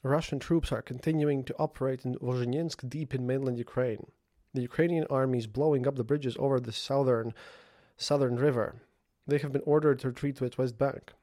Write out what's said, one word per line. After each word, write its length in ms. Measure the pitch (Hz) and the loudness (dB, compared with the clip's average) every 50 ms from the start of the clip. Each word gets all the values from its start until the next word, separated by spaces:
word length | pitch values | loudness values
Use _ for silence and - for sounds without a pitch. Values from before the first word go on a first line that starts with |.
| - | 0
Russian 360 | 131 135 156 165 - - 135 | 2 0 0 0 -2 -4 -6
troops 340 | - - 170 165 - - - | 0 2 2 2 2 0 -4
are 80 | 110 | -4
continuing 640 | - - 131 127 - 160 160 156 151 147 143 135 131 | -4 -6 -10 -6 -2 0 2 4 4 2 2 0 -2
to 100 | - - - | -4 -4 -2
operate 480 | 151 156 - - 135 135 131 131 - | -2 -4 -2 -2 -2 -2 -2 -2 -4
in 80 | 127 123 | -6 -6
Vozhnensk 760 | 127 - 123 127 127 123 120 123 151 165 165 - - - 127 | -4 -2 -2 -2 0 0 0 0 -2 -2 -4 -6 -8 -10 -8
deep 260 | 127 151 156 131 - | -6 -6 -6 -4 -4
in 120 | 131 127 | -4 -2
mainland 320 | 123 127 135 135 131 123 120 | 0 -2 0 0 -2 -2 -4
Ukraine. 480 | 120 - - 123 127 127 110 - - - _ _ _ _ _ _ _ _ _ | -6 -6 -2 -2 0 0 -2 -4 -8 -16 _ _ _ _ _ _ _ _ _
The 80 | 135 123 | -4 -4
Ukrainian 440 | 120 - - 160 170 175 165 151 - | -4 0 2 2 2 2 0 0 0
army 260 | 139 131 135 131 127 | 2 2 2 2 2
is 100 | 123 110 | 0 -2
blowing 400 | 107 104 127 147 156 147 135 123 | -2 -2 0 2 4 4 4 2
up 100 | 143 139 | 0 0
the 60 | 131 117 | -2 0
bridges 340 | 110 143 147 143 127 113 - | 0 0 0 0 -4 -2 0
over 180 | - 139 135 127 | 0 2 2 2
the 140 | 123 120 117 | 0 -2 -8
southern, 640 | - - - 135 139 139 127 123 113 113 117 113 - - - - - - - - - _ _ _ _ | -8 -4 0 2 2 4 4 4 2 0 -4 -8 -10 -16 -20 -20 -20 -20 -20 -20 -20 _ _ _ _
southern 380 | - - 147 143 139 127 123 | -2 0 2 2 4 2 2
river. 400 | 120 135 151 131 120 107 - - - - _ _ _ _ _ _ _ _ | 2 2 2 2 2 0 -2 -4 -12 -20 _ _ _ _ _ _ _ _
They 100 | - 139 | 0 0
have 160 | 143 143 147 131 | 0 0 0 -2
been 100 | 135 - | -2 2
ordered 320 | - 147 156 151 151 139 127 | 4 4 4 6 4 4 4
to 100 | - 131 | 2 -4
retreat 280 | 123 - - 143 135 | -4 -2 -4 -4 -2
to 100 | - 131 | -2 -4
its 100 | 123 - | -4 -2
west 220 | - 131 127 113 110 | -2 -2 -2 0 0
bank. 340 | 139 139 131 - - - - _ | 0 0 0 -4 -12 -18 -20 _